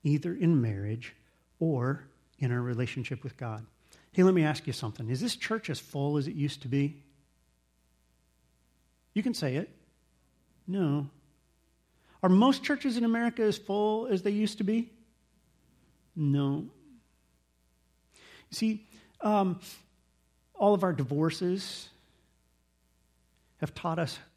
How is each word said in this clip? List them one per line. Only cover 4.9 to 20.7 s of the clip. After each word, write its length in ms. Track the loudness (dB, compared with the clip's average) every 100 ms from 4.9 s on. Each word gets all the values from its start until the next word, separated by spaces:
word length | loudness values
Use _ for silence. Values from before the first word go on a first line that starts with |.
| -6 -6
Is 100 | -4
this 140 | -4
church 340 | -6 -4 -6 -4
as 120 | -10
full 360 | -8 -4 -2 0
as 120 | -2
it 60 |
used 280 | -4 -4 -4
to 60 | -4
be? 340 | -2 -2 -4 _ _ _ _ _ _ _ _ _ _ _ _ _ _ _ _ _ _ _ _ _
You 120 | -4
can 100 | -2
say 220 | -2 -2 -2
it. 120 | -6 -14 _ _ _ _ _ _ _ _ -6
No. 420 | -2 0 0 -4 -12 _ _ _ _ _ _ _ _ _ _
Are 60 | 6
most 340 | 8 6 4
churches 340 | 0 -2 0 0
in 80 |
America 380 | 0 2 0 2
as 160 | 0 0
full 480 | -4 0 0 0 0
as 160 | 0
they 80 | 0
used 280 | 0 0 0
to 60 |
be? 280 | 0 0 -2 -12 _ _ _ _ _ _ _ _ _ _ _
No. 520 | -2 2 2 2 -2 -6 -16 -20 -20 _ _ _ _ _ _ _ _ _ _ _ -20 -20 -20 _
You 40 |
see, 320 | -2 -2 -2 -10 -20 -20 _
um, 380 | 2 2 2 -2 -10 -20 _ _ _ _ _ _ _
all 200 | 2 4